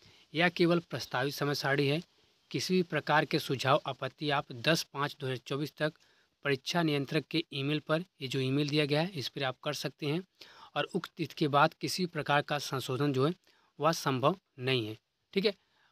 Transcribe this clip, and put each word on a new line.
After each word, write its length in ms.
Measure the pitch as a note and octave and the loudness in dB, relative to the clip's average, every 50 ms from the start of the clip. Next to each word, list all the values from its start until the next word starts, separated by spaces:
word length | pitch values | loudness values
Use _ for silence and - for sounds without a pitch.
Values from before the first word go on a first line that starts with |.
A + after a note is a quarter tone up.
| _ - - _ _ _ - | _ -20 -20 _ _ _ 0
यह 160 | D3+ E3+ F3 | 2 2 2
केवल 300 | F3 - F3+ E3 F3 E3+ E3 - | 4 4 4 4 4 2 0 -4
प्रस्तावित 440 | - B2+ - - - B2+ B2+ C#3+ C#3 | -8 -10 -8 -6 -4 -2 -2 -2 -2
समय 220 | - D3 C#3+ C#3+ | -2 -2 -2 -2
सारणी 320 | - - C#3+ C3+ C#3 D3 C#3 | -2 0 0 2 2 2 2
है। 140 | C#3+ D#3+ F3+ - _ _ _ _ _ _ _ - | 0 -2 -4 -8 _ _ _ _ _ _ _ -8
किसी 220 | - C#3+ - - F#3 | -6 -4 0 2 2
भी 80 | F#3 F3 | 2 2
प्रकार 420 | - - D3 - - D3 D3+ D3+ | 0 -2 -2 0 2 2 2 2
के 140 | - - D3+ | 2 0 -2
सुझाव, 420 | - - C#3+ A#2+ - C3 C#3 D#3 - | -2 -2 -4 0 2 2 2 2 2
आपत्ति 440 | D3 C3 - C#3 C3 - - D#3+ D3 | -4 -8 -8 -8 -10 -8 -6 -4 -2
आप 220 | C#3+ C#3 D3 - | -2 -2 -4 -6
दस 320 | C#3 A#2+ A2+ D3 E3 D#3+ - | -10 -2 0 2 2 2 0
पाँच 320 | - - C#3 C#3+ C#3+ - - | -4 -4 -4 -4 -4 -4 -6
दो 80 | C#3 C3 | -6 -6
हज़ार 100 | C3 B2 | -6 -6
चौबीस 360 | - - C#3+ C#3 D3+ C#3 - - | -6 -6 -6 -4 -4 -6 -4 -4
तक 160 | D3+ D#3 - _ _ _ _ _ _ _ _ _ - | -4 -4 -4 _ _ _ _ _ _ _ _ _ -2
परीक्षा 380 | C#3+ C#3 C3 - - - F3 E3+ | -2 -2 -2 -2 -2 0 2 4
नियंत्रक 420 | D#3 D3 C#3+ C#3 - D3+ D#3 C3 - | 4 2 0 0 0 0 -2 -2 0
के 160 | - D#3 - _ - | -2 -4 -4 _ -4
ईमेल 260 | C#3+ C3+ C#3+ D3+ D3+ | -4 -2 -2 -2 -2
पर, 240 | - - D#3 E3 F#3 - _ - | 0 0 0 0 -2 -4 _ -10
ये 60 | C#3+ B2+ | -8 -4
जो 120 | B2 C#3 | -2 -2
ईमेल 300 | C3 C3 C3 C#3+ D3+ C#3+ | 0 2 2 2 2 2
दिया 160 | C#3+ D3+ D3+ | 2 2 2
गया 160 | C3+ D3 D3 | 2 2 2
है, 100 | D#3+ F#3+ | 0 0
इस 180 | G3+ D3+ A#2 - | -4 -6 -8 -8
पर 140 | - D3 C#3 | -6 -4 -4
आप 160 | C3 B2+ - - | -4 -4 -6 -6
कर 100 | D3+ C#3+ | -6 -6
सकते 320 | - - D3 - _ D#3+ | -6 -6 -8 -8 _ -4
हैं। 180 | C#3+ D3 F3 F#3+ _ _ - - - - - - - - | -2 -2 -2 -4 _ _ -20 -20 -20 -20 -20 -20 -8 -6
और 120 | D3 D3 - - | -6 -4 -2 -4
उक्त 160 | F3+ - - _ - | -4 -6 -6 _ -8
तिथि 180 | E3+ - - - | -8 -8 -2 0
के 100 | E3 D3 | 0 2
बाद 260 | C3+ C#3+ D3+ E3 - | 4 4 4 4 2
किसी 320 | - - D3 - - F#3 | -2 -6 -4 -2 -2 -4
प्रकार 360 | E3+ - D3+ C3+ - C#3+ D3 | -4 -4 -4 0 2 2 2
का 160 | C#3+ - D3+ C#3+ | 2 0 -2 -4
संशोधन 540 | - - - C3+ - - C3 B2 C#3+ D3 C3+ | -4 -4 -6 -4 -4 -2 -2 0 0 0 2
जो 120 | B2+ C3 D#3 | 2 2 2
है 60 | F3+ - _ _ _ _ _ _ _ - | 0 -4 _ _ _ _ _ _ _ -2
वह 120 | C#3+ D#3+ | 0 0
संभव 440 | E3 - - D3+ C3 B2+ A#2+ D3 F#3 - _ _ _ - | 0 0 0 -2 0 2 2 2 0 0 _ _ _ -6
नहीं 280 | B2+ B2+ C3 B2 A2 G#2 | -2 0 0 0 -2 -4
है, 100 | A2 - _ _ _ _ _ _ - | -8 -12 _ _ _ _ _ _ -2
ठीक 120 | G3 F#3+ | 0 0
है। 80 | G#3+ G3 _ _ _ _ _ _ _ | 0 -2 _ _ _ _ _ _ _